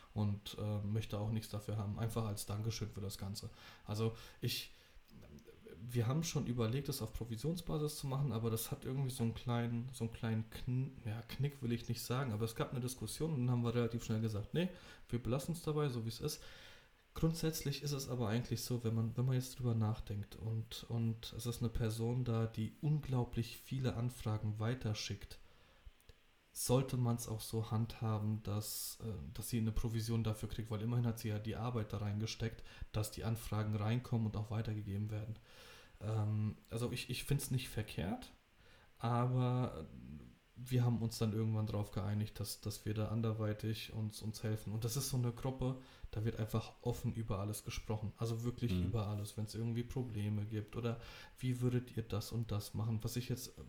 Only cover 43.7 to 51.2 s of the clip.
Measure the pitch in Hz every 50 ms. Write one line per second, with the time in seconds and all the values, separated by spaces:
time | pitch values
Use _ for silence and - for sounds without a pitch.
43.7 | 113 - - - - 113 107 107 - - - 110 - - - 110 110 110 - 104
44.7 | 104 110 110 117 113 143 131 - 135 127 120 120 117 - - 135 131 - 127 127
45.7 | 131 127 - - - - - - - 110 107 120 - - 113 - - 110 - -
46.7 | - - - 120 120 - - 120 107 113 110 110 107 95 101 104 110 - - -
47.7 | - - - - 110 104 - 101 - - 113 113 117 113 117 120 117 - 120 113
48.7 | 92 90 90 110 113 113 101 101 107 104 104 - - 110 107 110 - 107 113 117
49.7 | 113 117 120 120 - 135 123 120 101 101 101 104 107 104 104 107 110 107 104 -
50.7 | - 110 117 117 117 120 - - - -